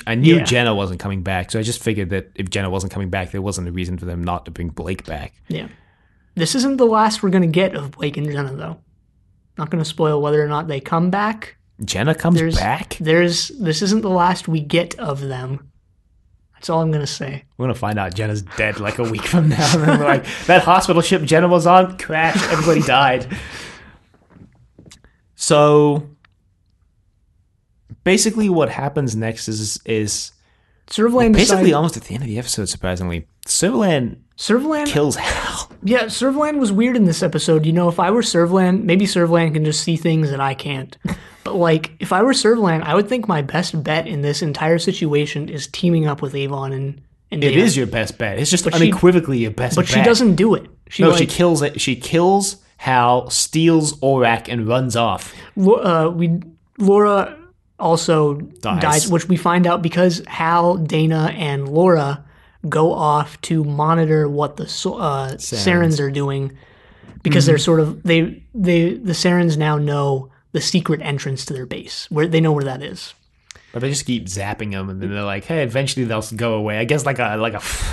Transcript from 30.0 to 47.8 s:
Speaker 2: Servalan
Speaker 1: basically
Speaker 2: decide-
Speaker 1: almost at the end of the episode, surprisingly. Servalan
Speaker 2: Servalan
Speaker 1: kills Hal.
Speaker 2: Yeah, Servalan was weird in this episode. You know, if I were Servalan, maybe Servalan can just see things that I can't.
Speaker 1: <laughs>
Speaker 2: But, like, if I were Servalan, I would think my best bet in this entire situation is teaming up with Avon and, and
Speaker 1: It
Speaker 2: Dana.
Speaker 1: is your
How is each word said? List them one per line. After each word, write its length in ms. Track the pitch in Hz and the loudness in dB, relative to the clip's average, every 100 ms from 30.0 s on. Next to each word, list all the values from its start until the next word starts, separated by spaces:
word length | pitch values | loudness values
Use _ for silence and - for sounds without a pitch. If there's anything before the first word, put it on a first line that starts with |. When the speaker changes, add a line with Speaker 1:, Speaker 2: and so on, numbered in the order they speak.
| 104 - - _ _ _ _ _ - | -2 -6 -10 _ _ _ _ _ -8
Speaker 2:
Servalan 460 | - 233 247 226 | 0 2 4 6
Speaker 1:
basically 300 | 214 - 190 185 | 6 6 6 4
Speaker 2:
decide- 80 | 147 | 4
Speaker 1:
almost 220 | 160 117 | 2 -2
at 60 | |
the 100 | - | -10
end 100 | 113 | -8
of 60 | 127 | -6
the 100 | 107 | -6
episode, 280 | 123 - 95 | -6 -4 -6
surprisingly. 580 | - 92 90 90 85 - - - | -4 -4 -4 -4 -6 -8 -14 -6
Servalan 720 | - 185 247 196 147 113 - _ - | -2 0 2 2 0 -2 -8 _ -8
Speaker 2:
Servalan 480 | - 247 302 302 294 | 0 0 0 -2 -2
Speaker 1:
kills 280 | 147 143 - | 0 0 -2
Hal. 520 | - - - - - - | -4 -6 -6 -10 -12 -8
Speaker 2:
Yeah, 200 | 196 247 220 | 0 0 0
Servalan 540 | - 262 277 302 294 | -2 0 0 0 0
was 120 | 220 | 0
weird 240 | 196 247 247 | 2 2 4
in 80 | 180 | 2
this 160 | 160 | 2
episode. 420 | 170 156 170 160 156 | -2 -2 2 2 2
You 80 | |
know, 160 | 170 175 | 2 2
if 100 | 175 | 2
I 100 | 180 | 2
were 100 | 233 | 2
Servalan, 640 | 220 170 170 190 180 190 | 2 2 4 4 2 2
maybe 220 | 170 190 202 | 2 2 2
Servalan 480 | 180 170 170 165 | 2 2 2 2
can 120 | 156 151 | 0 0
just 180 | 151 | -2
see 140 | - 160 | -2 -2
things 320 | 170 160 151 | 0 2 0
that 80 | 135 | -2
I 140 | 135 | -4
can't. 440 | 135 143 135 131 - - | -4 -8 -8 -10 -10 -10
Speaker 1:
<laughs> 120 | - - - - | -10 -12 -14 -6
Speaker 2:
But, 100 | 196 | 0
like, 380 | 170 160 - - | 2 2 -2 -10
if 140 | 185 | -2
I 80 | 185 | 2
were 120 | 254 | 2
Servalan, 500 | 262 214 233 190 160 | 4 4 4 2 0
I 100 | 151 | 0
would 140 | 180 208 | 0 0
think 180 | 254 214 | -2 -2
my 140 | 156 | -2
best 400 | 135 165 175 160 | -2 -2 -2 -4
bet 240 | 143 160 165 | -2 -2 -2
in 140 | 147 | -4
this 220 | 147 147 | -2 -2
entire 340 | 156 139 156 170 | -4 -2 2 2
situation 720 | 190 180 156 147 147 147 151 | 0 -2 0 0 0 -4 -8
is 160 | 147 - | -10 -10
teaming 380 | - 175 165 151 | -2 2 2 2
up 160 | 143 | -2
with 140 | 139 143 | -6 -6
Avon 380 | 139 139 135 | -6 -6 -6
and, 280 | 135 139 - - _ - | -6 -8 -10 -18 _ -10
and 120 | 160 | -2
Speaker 1:
It 80 | 143 | 2
Speaker 2:
Dana. 100 | 147 | 4
Speaker 1:
is 120 | 220 | 4
your 120 | 135 | 2